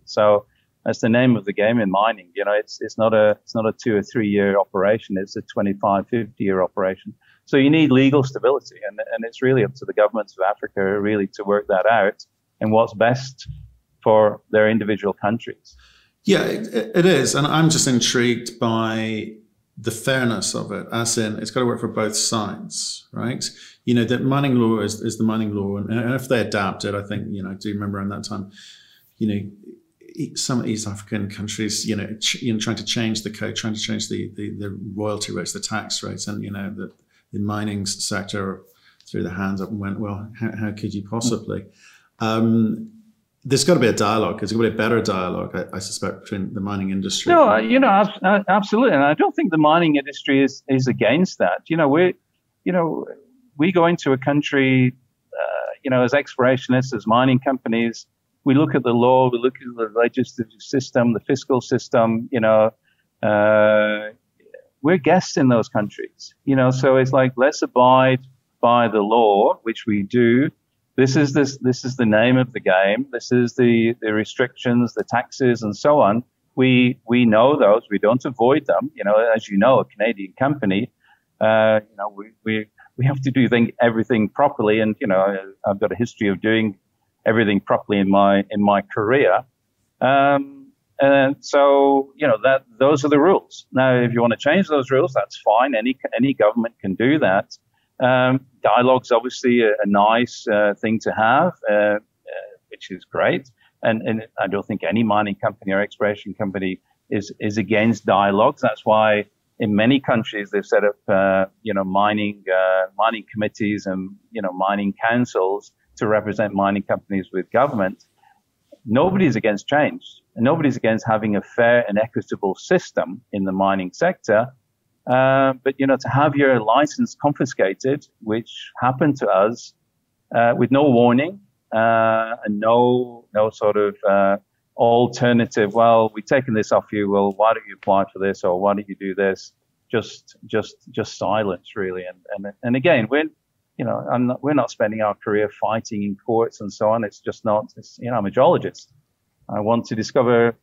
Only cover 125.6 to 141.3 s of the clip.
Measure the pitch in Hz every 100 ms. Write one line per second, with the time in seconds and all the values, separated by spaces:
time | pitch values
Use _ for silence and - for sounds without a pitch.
125.6 | 135 139 135 131 135 131 151 143 139 123
126.6 | 107 127 147 - 117 - 143 - 131 -
127.6 | 95 95 131 143 - _ 110 110 - -
128.6 | - - 127 135 156 139 107 95 107 120
129.6 | - _ _ _ _ _ _ 117 117 123
130.6 | 120 139 147 120 120 123 165 202 _ _
131.6 | _ 110 113 113 113 113 113 120 113 104
132.6 | 110 120 123 123 123 117 _ 104 110 -
133.6 | 107 104 101 101 101 98 98 101 _ _
134.6 | _ - 117 117 123 - 120 117 113 117
135.6 | 104 117 117 113 110 110 - 139 127 107
136.6 | 101 104 - 104 101 101 101 98 110 113
137.6 | 101 95 - 98 95 95 98 95 98 90
138.6 | 101 101 101 95 98 92 98 95 - _
139.6 | _ _ _ 117 98 - _ _ 117 110
140.6 | - - - 120 104 - 92